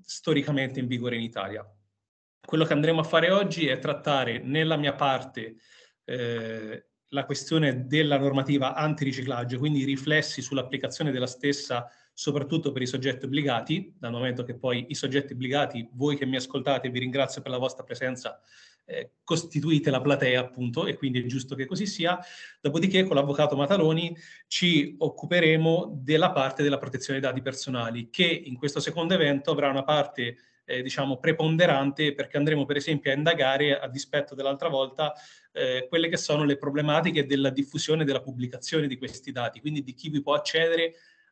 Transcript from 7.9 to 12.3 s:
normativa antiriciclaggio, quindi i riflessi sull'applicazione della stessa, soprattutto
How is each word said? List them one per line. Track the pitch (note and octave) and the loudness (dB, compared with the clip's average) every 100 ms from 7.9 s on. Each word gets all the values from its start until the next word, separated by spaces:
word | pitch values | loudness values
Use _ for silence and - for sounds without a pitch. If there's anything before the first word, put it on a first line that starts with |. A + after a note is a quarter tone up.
| D3+ D3+ C#3 | 2 4 4
normativa | C#3 C#3 C3 C#3+ C3 D#3+ | 2 2 2 2 2 0
antiriciclaggio, | D#3 D3+ C3+ B2+ B2 B2 B2 B2+ | -2 0 -2 -2 -4 -4 -4 -2
quindi | D3+ D3 | 0 0
i | C3 | 0
riflessi | C3+ C#3 D3+ D3 - | -2 2 0 0 -6
sull'applicazione | C3 C#3 B2+ C3+ B2+ - D#3 | -4 -4 -4 -6 -6 -2 -2
della | B2+ B2 | 0 -4
stessa, | - C#3+ C#3+ - B2 A#2+ - _ | -2 -2 -2 -2 -4 -6 -16 _
soprattutto | - - | -8 -4